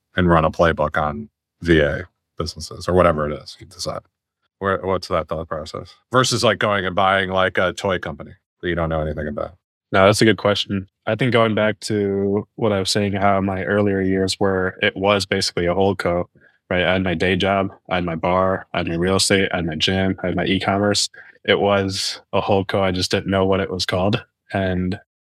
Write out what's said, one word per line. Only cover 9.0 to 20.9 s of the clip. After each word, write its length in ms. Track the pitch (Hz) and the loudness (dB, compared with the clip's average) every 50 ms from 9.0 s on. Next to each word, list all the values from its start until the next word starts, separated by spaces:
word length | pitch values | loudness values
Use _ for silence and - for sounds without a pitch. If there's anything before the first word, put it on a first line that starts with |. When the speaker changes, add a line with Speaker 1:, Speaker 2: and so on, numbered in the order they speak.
Speaker 1:
anything 260 | 78 78 76 78 76 | -2 -4 -4 -6 -6
about. 280 | 76 73 78 80 80 - - _ _ _ _ _ - | -8 -6 -6 -8 -8 -10 -16 _ _ _ _ _ -2
Speaker 2:
No, 160 | - 98 95 | 2 4 6
that's 160 | 98 110 - 123 | 6 6 6 4
a 20 | |
good 140 | 110 101 - | 4 4 4
question. 500 | - 104 101 - - - 104 98 92 - _ _ - | 2 0 0 0 -2 -4 -4 -6 -6 -8 _ _ -6
I 100 | - 110 | -4 -2
think 160 | 107 135 127 113 | -2 0 2 2
going 240 | 117 113 110 107 | 2 2 2 2
back 240 | 104 107 107 104 - | 0 0 0 -2 -4
to 640 | - - 110 104 101 98 98 98 98 101 98 104 107 - _ | -6 -4 -2 -2 0 0 0 0 0 0 0 -2 -4 -6 _
what 180 | - - 107 104 | -2 -2 0 0
I 60 | 98 | 0
was 120 | 95 - | 0 0
saying, 240 | - 107 101 101 95 | 0 0 0 0 0
how 260 | 98 98 101 98 98 | 2 4 4 4 4
my 240 | 95 101 95 92 95 | 2 0 -2 -2 -2
earlier 360 | - 101 104 104 104 98 95 | 0 2 2 2 2 2 2
years 380 | 95 95 95 95 95 95 - - | 2 2 2 2 0 0 0 0
were, 400 | 104 98 95 92 92 92 - - 101 | 0 0 2 2 0 -2 -2 0 -2
it 140 | 104 - | -2 0
was 300 | 95 95 101 104 101 95 | 0 2 2 2 2 2
basically 400 | - 98 98 92 - - 95 87 | 0 -2 -2 -2 -2 -2 -2 0
a 80 | 87 87 | 0 2
holdco, 520 | 95 98 98 98 - - 87 87 87 85 - _ _ _ _ _ _ _ - | 2 2 2 2 0 -2 -2 -2 -2 -4 -6 _ _ _ _ _ _ _ -4
right? 160 | 95 90 87 | -2 0 2
I 80 | 80 92 | 2 2
had 100 | 95 95 | 2 2
my 120 | 95 87 | 0 -2
day 200 | 80 92 92 95 | 0 0 0 0
job, 360 | 90 98 95 98 98 95 98 - - _ - | 0 0 0 0 0 -2 -2 -6 -12 _ -6
I 60 | 92 | -4
had 100 | 90 87 | -4 -2
my 120 | 87 82 | -4 -4
bar, 500 | 82 87 90 90 92 95 95 95 90 - _ - | -4 -2 0 2 2 2 2 0 -2 -4 _ -6
I 40 | 87 | -4
had 100 | 87 85 | -4 -4
my 80 | 85 | -2
real 200 | 85 87 92 95 | -2 0 0 2
estate, 320 | 95 - - 104 95 95 - - | 2 2 2 2 2 0 0 -2
I 40 | |
had 100 | 90 85 | -4 -4
my 100 | 85 78 | -4 -4
gym, 420 | 76 - - 95 95 95 95 92 - - | -2 -2 0 0 0 0 0 -2 -2 -4
I 40 | |
had 100 | 90 87 | -4 -2
my 80 | 92 87 | -2 -2
e-commerce. 640 | 82 95 92 - 110 98 98 104 101 | 0 -2 -2 0 0 0 0 2 2